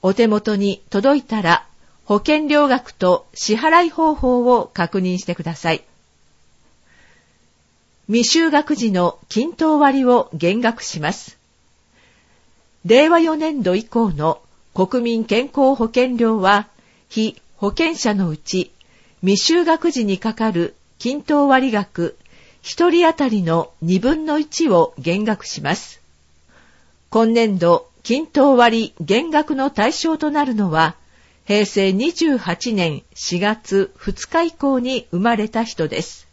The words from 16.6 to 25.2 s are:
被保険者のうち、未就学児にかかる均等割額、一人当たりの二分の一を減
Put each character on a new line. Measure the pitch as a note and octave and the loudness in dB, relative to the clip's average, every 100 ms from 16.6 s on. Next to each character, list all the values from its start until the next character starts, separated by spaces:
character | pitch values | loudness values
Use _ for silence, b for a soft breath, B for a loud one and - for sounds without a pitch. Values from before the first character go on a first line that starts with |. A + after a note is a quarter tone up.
| A3 b b b b | 0 b b b b
被 | - A3 - _ - | -4 -4 -4 _ -8
保 | G3+ | -6
険 | - E4 E4 | -2 -4 -2
者 | A#3+ | -4
の | G#3 F#3 | -2 -2
う | D#3 | -6
ち、 | - F#3 F3 _ b b b b | -6 -6 -6 _ b b b b
未 | F3+ G3 - | 0 0 2
就 | E4 E4+ | 2 2
学 | D#4+ E4+ | 0 0
児 | C#4 G#3+ | -2 -4
に | F#3+ | -2
か | A3+ | -4
か | A3 A3 | -4 -2
る | F3 E3+ - _ _ | -2 -4 -6 _ _
均 | A#3+ C#4+ | -6 -6
等 | - D4 C#4+ | 0 2 4
割 | C4 C4+ | 4 2
額、 | A3 G3 - E3+ - b b b b | -2 -4 -6 -6 -8 b b b b
一 | - - E4+ | -16 0 2
人 | E4+ E4+ | 4 2
当 | |
た | D#4+ C#4 | 2 0
り | G#3+ | 0
の | E3+ E3 - _ | 0 -2 -2 _
二 | E3 F#3 | -2 0
分 | A#3 D4 D#4 | 2 -2 -2
の | D4+ | -2
一 | D4+ - E4 | -4 -2 2
を | F3+ E3 - | 4 2 0
減 | C#3 F3+ | -4 -2